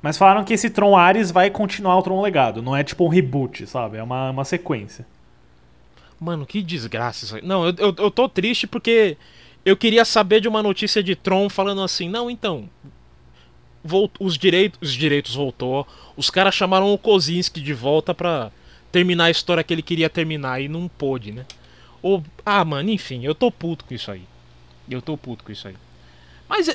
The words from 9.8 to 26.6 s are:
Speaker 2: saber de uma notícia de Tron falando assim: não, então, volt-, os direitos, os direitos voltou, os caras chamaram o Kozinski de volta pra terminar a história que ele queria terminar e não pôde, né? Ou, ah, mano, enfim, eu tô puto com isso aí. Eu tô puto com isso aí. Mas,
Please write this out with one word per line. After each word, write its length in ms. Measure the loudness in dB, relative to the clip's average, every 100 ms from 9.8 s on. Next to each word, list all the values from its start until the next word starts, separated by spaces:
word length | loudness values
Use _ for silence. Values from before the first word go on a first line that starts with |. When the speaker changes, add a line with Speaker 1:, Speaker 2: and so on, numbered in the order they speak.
| 4 4 4
Speaker 2:
saber 360 | 4 4 4
de 60 | 2
uma 140 | 0
notícia 400 | 0 -2 -2 -2
de 140 | -2 -2
Tron 340 | 0 0 0
falando 320 | -2 -2 -2
assim: 280 | -4 -4 -6
não, 200 | -6 -6
então, 380 | -6 -6 -6 -10 _ -20 -20 _ _ _ _ _ _ _ _
volt-, 340 | -2 0 0 -2
os 180 | -6 0
direitos, 420 | 4 4 4 -2
os 120 | -8
direitos 420 | -2 0 0 -2 -6
voltou, 520 | -6 -4 -4 -4 -6 -16 -20 -6
os 120 | -2
caras 240 | 2 2 2
chamaram 360 | 2 2 2
o 40 | 0
Kozinski 640 | 4 2 4 -2 -4 -6
de 120 | -8
volta 400 | -4 0 0 0
pra 380 | -4 -2 -4 -6 -12 -20 -20 _
terminar 340 | 0 2 2 2
a 60 |
história 320 | 2 0 -2
que 100 | 0
ele 80 | -4
queria 280 | -4 -2 0
terminar 520 | -2 -4 -4 -6 -6
e 60 | -6
não 200 | -8 -10
pôde, 440 | -6 -4 -4 -8
né? 140 | -16 -18 -20 -20 -20 -20 -8
Ou, 220 | -2 -2 -2 -10 0
ah, 200 | 2 2
mano, 240 | -2 -2
enfim, 340 | -4 -6 -8
eu 100 | -6 0
tô 140 | 0
puto 340 | 0 -8 -8 -12
com 80 |
isso 180 | -12 -12
aí. 120 | -14 -16 -20 _ _ -20 _ -12
Eu 120 | -12
tô 140 | -8 -10
puto 280 | -10 -14
com 80 | -14
isso 160 | -16 -16
aí. 80 | -20 -20 -20 -20 -20 -20 -20 -6
Mas, 200 | -2